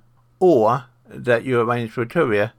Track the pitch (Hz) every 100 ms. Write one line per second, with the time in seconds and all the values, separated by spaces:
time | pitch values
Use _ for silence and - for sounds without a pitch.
0 | _ _ _ - - 139 107 131 - _
1 | - 131 127 117 117 120 113 120 113 -
2 | 120 175 139 104 110